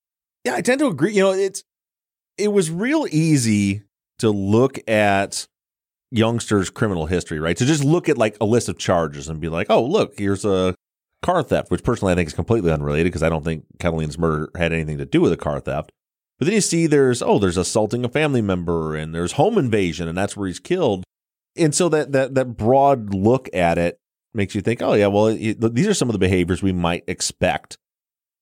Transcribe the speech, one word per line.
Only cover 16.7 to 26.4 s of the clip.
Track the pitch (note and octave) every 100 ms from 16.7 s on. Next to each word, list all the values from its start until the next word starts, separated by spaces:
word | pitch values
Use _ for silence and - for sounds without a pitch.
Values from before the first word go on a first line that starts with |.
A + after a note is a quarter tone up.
| E3+ E3
there's, | D3 C3 B2
oh, | - D#3+
there's | F#2+ F2
assaulting | F2 A2+ G#2+ A#2+ A#2+
a |
family | C#3+ D3+ B2+
member | G2+ F2+ F2 E2 D#2 D2+
and | D#2 E2
there's | F2
home | - F#3 A3
invasion | B2+ G#2+ F2+ D#2+ E2
and | F2
that's | G2+ G2+
where | G2
he's | E2+
killed. | - F3+ C#3 F#2+ - _ _ _ _ -
And | D3+
so | D3 F3
that, | D#3 C3+
that, | C3+ C3 C3+
that | B2+ A2
broad | G#2+ C3+ C#3 C3 G#2 G2
look | G#2 C3 -
at | F2+ E2+ E2+
it | E2+ - _ _ _ G#2+
makes | F#2+
you | G2+
think, | G2+ A#2+
"Oh, | -
yeah, | A2+ G2+
well, | G2+ A2
it, | F#2+ G#2+ G#2
th-, | A2+
these | A#2 G#3
are | F#3+
some | B2+
of |
the | G#2
behaviors | F#2+ F#2